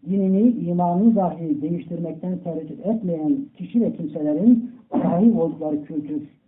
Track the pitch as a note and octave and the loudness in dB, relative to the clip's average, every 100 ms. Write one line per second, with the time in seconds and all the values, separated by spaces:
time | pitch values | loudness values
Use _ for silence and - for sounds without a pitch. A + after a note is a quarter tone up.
0 | C4 G3 F#3+ F#3+ A#3 A3+ E3+ F3 F3 F3 | -2 -2 2 4 4 2 -2 0 0 4
1 | A3+ G3+ F3+ D#3 E3 C#3+ D3+ E3+ D3 E3+ | 4 4 2 -2 -4 -4 -2 -4 -6 -8
2 | E3+ D3+ F#3 F#3 F3+ D#3+ D#3 - F#3 A3+ | -8 -6 -6 -6 -6 -8 -10 -8 -4 -2
3 | F#3+ E3 D3+ C#3 - _ F3+ A#3 A3 - | -2 -2 0 0 -2 _ -2 0 0 0
4 | D#3+ E3+ D3+ D3+ G#3+ B3 - - - C3 | -6 -4 -2 2 6 4 2 -12 -6 -2
5 | - E3+ A3+ F#3 E3 D3 D#3 D3 D3 D#3 | 0 4 4 4 0 -2 -4 -4 -4 -8
6 | C#3 D3+ D3 _ | -6 -8 -8 _